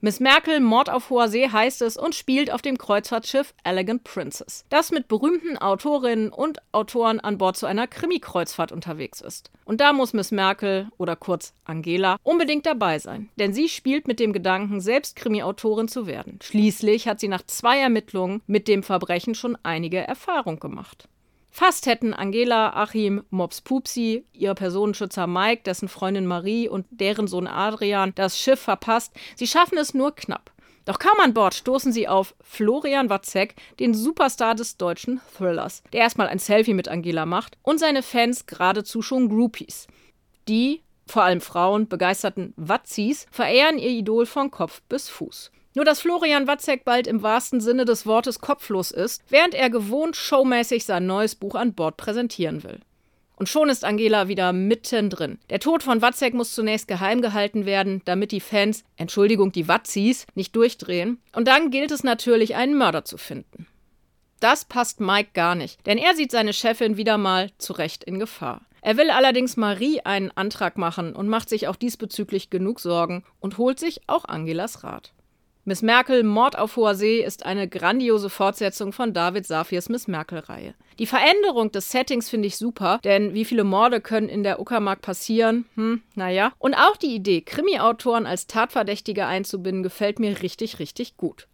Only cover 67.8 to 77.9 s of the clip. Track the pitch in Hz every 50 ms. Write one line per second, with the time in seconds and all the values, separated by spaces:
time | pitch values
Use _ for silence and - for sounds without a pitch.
67.8 | 160 165 - - - - 180 190 214 220 - - 170 131 120 110 _ _ _ _
68.8 | - - 220 233 302 330 285 254 262 269 262 247 247 254 247 - 220 208 202 190
69.8 | 220 277 311 277 - - 196 196 196 190 - - 190 208 226 - 196 175 - -
70.8 | 185 170 170 - 175 165 - - 190 202 220 226 220 - 226 214 - 147 190 -
71.8 | - 247 220 - - 202 - - 208 190 - 196 - _ - 185 185 196 240 -
72.8 | - 175 170 170 170 170 175 175 - _ _ _ - 196 196 190 233 254 269 262
73.8 | 320 339 - - _ - - 330 - - - 165 156 165 160 165 185 233 - -
74.8 | - - - - _ - _ _ _ _ _ _ _ _ _ _ _ - 196 180
75.8 | 220 220 226 247 254 254 269 247 233 214 208 214 240 277 - - 208 220 - 254
76.8 | 226 214 202 190 208 214 226 233 220 - - - - - 185 202 196 180 - 180
77.8 | 165 175